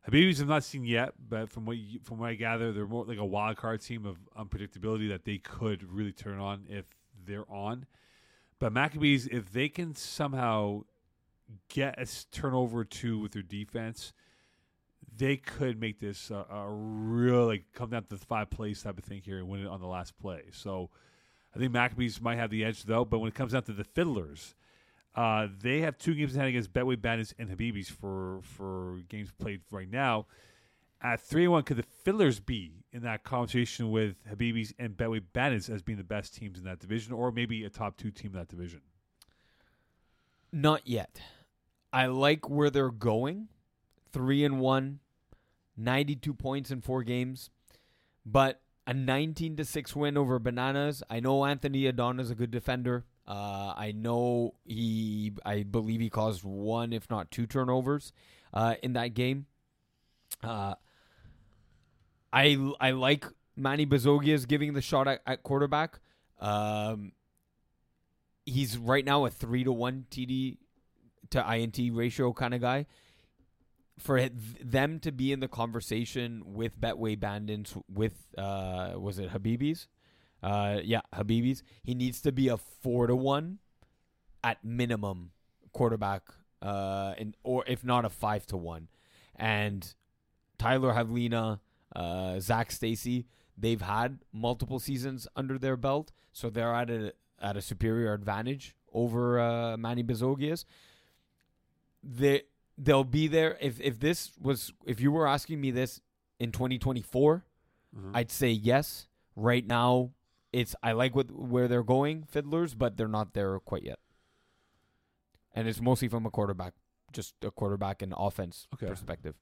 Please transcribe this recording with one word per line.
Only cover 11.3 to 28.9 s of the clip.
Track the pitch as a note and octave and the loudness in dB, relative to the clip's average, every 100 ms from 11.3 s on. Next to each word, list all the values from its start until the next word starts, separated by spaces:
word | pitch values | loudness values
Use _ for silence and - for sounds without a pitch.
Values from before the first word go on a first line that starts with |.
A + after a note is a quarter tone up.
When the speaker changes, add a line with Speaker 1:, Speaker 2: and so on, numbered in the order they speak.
| _ _ G#2+ _ | _ _ -20 _
Speaker 1:
get | - C#3 - | -2 -2 -2
a | |
s-, | B2 - - | -10 -10 -12
turnover | - C#3 B2+ B2 A#2 | -6 0 2 2 0
or | G#2+ | -4
two | - A#2+ A2 | -4 -4 -2
with | G#2 | -4
their | G#2 | -6
defense, | F2 G2+ G#2 A#2 A2+ A2+ - _ _ _ _ _ _ _ _ _ - A2 | -8 -8 -6 -6 -8 -10 -14 _ _ _ _ _ _ _ _ _ -20 -2
they | C3+ C#3 | 0 0
could | - - C3 A2+ | -4 -4 -2 -2
make | A2 G#2 | -4 -4
this | G#2 G2+ - | -8 -8 -8
a, | G2+ - | -10 -8
a | G2+ G2+ | -10 -8
real, | G#2+ G#2+ G#2+ A2 A#2 B2 B2 A#2 | -8 -8 -6 -2 4 6 6 6
like, | G#2+ - | 2 -4
come | - B2 | -10 -6
down | A#2 | -6
to | G2+ | -6
the | G2+ - | -12 -4
five | A2+ G#2+ | -4 -4
plays | - G#2+ G#2 | -6 -6 -6
type | G#2+ F#2 | -8 -10
of | |
thing | - G2+ F#2 | -12 -14 -10
here | F#2+ | -8
and | F#2 | -6
win | G2 | -6
it | G2 | -6
on | F#2 | -8
the | F2+ | -8
last | F#2 F2 _ | -8 -8 _
play. | G2+ E2+ D#2 | -10 -10 -12
So | - G2+ F#2+ F2 _ _ _ _ _ _ - | -12 -8 -6 -8 _ _ _ _ _ _ -4
I | |
think | B2+ | -2
Maccabees | A#2+ B2 A2+ B2 G#2+ | 2 2 2 -2 -2
might | A#2 A#2 | -4 -2
have | A#2 | -2
the | A2 | 0
edge, | A2 G#2+ | -2 -2
though. | G#2 A2+ A#2 | 0 2 2
But | A2+ | 0
when | A2 | -2
it | |
comes | - B2+ | -4 -2
down | B2+ | -2
to | A#2+ | -2
the | G2+ G2 | -8 -4
Fiddlers, | - F3 A#2 D#2 D2 - _ _ _ _ _ _ - | 0 2 0 -4 -12 -18 _ _ _ _ _ _ 0
uh, | A2+ G#2+ G#2+ G2 | 2 2 0 -4
they | A2+ C#3+ | 0 2
have | D#3+ - | 0 0
two | - | -2
games | D3+ D3 | 0 0
in | C3 | 2
hand | C3+ | 2
against | B2 G2+ | 0 0
Betway | B2 B2+ B2 | 0 0 0
Bandits | A2+ A2+ A2 - | 0 -2 -2 -6
and | A2+ | -8
Habibis | F#2 A2+ G2+ F#2 | -4 -4 -4 -8
for, | - G2 F#2+ F#2 F#2+ | -10 -6 -6 -6 -8
for | F#2 - G2 F#2 F#2 | -12 -12 -8 -6 -6